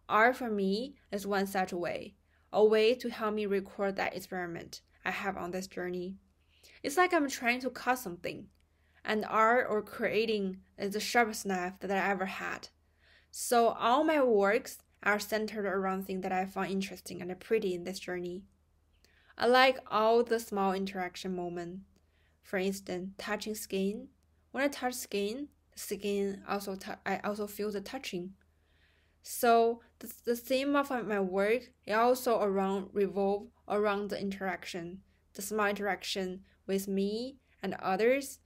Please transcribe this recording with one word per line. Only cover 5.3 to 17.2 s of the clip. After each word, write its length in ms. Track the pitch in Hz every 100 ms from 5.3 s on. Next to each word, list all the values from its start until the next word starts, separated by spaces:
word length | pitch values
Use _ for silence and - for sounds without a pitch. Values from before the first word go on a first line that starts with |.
| 196
on 140 | 175
this 160 | 185 190
journey. 500 | - 180 180 180 196 _ _ _ _ - -
It's 160 | - 285
like 160 | 359
I'm 160 | 339 285
trying 320 | - 240 247
to 80 | 254
cut 300 | 240 247 254
something, 480 | 190 170 - - - _ _ _ _ _ -
and 180 | 214
art 440 | - 220 220 240 -
or 120 | 214
creating 760 | 208 - 208 202 226 214 190 185 - -
is 160 | 202
the 60 | 208
sharpest 460 | 202 240 226 220 196
knife 280 | 185 180 190
that 120 | 185
I 180 | 196 185
ever 160 | 196 190
had. 420 | 196 175 - - _ _ _ _ _ _
So 380 | - - 240 226
all 340 | - 226 262
my 180 | 320 302
works 580 | 254 208 196 233 - - _ _
are 180 | - 208
centered 460 | - 214 214 214 196
around 400 | 190 190 190 190
things 160 | 190
that 80 | 190
I 140 | 185 190
found 240 | 190 175
interesting 520 | 196 190 185 - 180